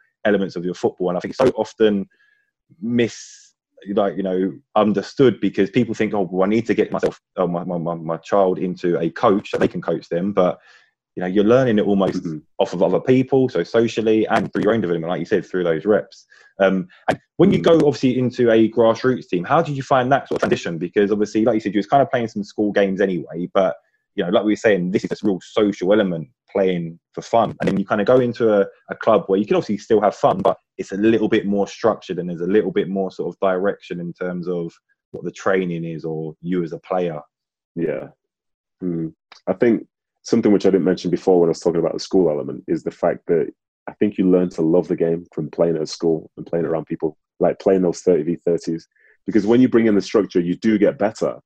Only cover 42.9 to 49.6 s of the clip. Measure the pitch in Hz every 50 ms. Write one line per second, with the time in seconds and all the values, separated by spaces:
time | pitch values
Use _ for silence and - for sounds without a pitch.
42.9 | - - - 87 71 - _ - 87 82 73 - - _ _ _ _ _ - -
43.9 | - - 107 104 - - 98 92 90 92 90 90 - - 80 80 82 90 85 -
44.9 | 90 78 85 82 85 85 87 - - - 80 73 - - 87 85 82 80 78 78
45.9 | - - - 82 80 80 90 - _ - - - - 85 82 78 82 80 76 -
46.9 | 85 78 - 78 76 _ _ _ _ - 85 85 - - - 101 95 95 92 87
47.9 | 80 - - - 90 78 78 80 85 - - - 85 80 - - 82 80 - _
48.9 | _ _ _ _ _ _ - - 95 110 95 104 117 123